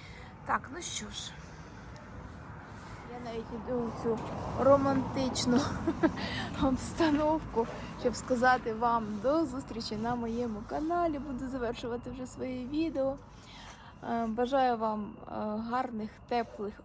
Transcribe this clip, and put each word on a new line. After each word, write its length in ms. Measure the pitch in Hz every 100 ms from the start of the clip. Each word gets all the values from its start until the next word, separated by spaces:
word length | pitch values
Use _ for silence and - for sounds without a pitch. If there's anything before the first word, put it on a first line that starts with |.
| - - - - -
Так, 240 | - -
ну 80 | 320
що 280 | 320 - 208
ж. 220 | - - - - - - - - - - - - - - - - - - - -
Я 180 | 240 240
навіть 140 | 226 226
іду 320 | 240 202 247 233
в 180 | -
цю 160 | 233 226 - - - -
романтичну 1000 | 262 277 277 269 247 269 262 - 247 247 - - 330 - 330
<laughs> 540 | - - - - -
обстановку, 1040 | 269 254 - - 320 294 302 320 - 226 240 - - -
щоб 140 | 247 -
сказати 580 | - 247 254 254 240
вам 460 | 220 240 233 208 208
до 220 | 247 320 285
зустрічі 500 | 254 - 220 214 214
на 200 | 226 240
моєму 440 | 233 233 240 208 226
каналі. 500 | 285 311 349 339 285
Буду 280 | 285 254 262
завершувати 600 | 262 233 233 247 240 247
вже 180 | 254 254
своє 380 | - 254 254 247
відео. 500 | 302 320 285 269 277 - - - - - - - - -
Е, 160 | 233 226
бажаю 520 | 220 247 269 254 226
вам, 360 | 220 214 208 - -
е, 40 | 220 214 214 226
гарних, 380 | 247 254 220 214 - -
теплих 460 | 240 233 - 208 -